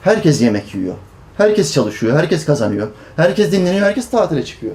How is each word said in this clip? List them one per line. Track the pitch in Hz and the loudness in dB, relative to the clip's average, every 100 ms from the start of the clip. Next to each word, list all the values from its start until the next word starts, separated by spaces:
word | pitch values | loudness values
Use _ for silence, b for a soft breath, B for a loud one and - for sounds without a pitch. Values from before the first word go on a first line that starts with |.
Herkes | 185 220 175 143 | 2 2 2 2
yemek | 117 104 - 98 | 2 0 -6 -8
yiyor, | 92 92 - - - - | -8 -8 -16 -20 -20 0
herkes | 208 208 165 | 2 2 0
çalışıyor, | 147 110 - 113 139 | 0 -2 -2 0 2
herkes | 165 175 156 | 2 -2 0
kazanıyor, | 143 107 101 107 B B B | 0 0 -2 -6 B B B
herkes | 170 196 202 | 0 2 0
dinleniyor, | 190 180 190 202 | 2 0 2 0
herkes | 208 240 | 0 -2
tatile | 240 180 156 - | 0 0 -2 -4
çıkıyor. | - 110 | -8 -10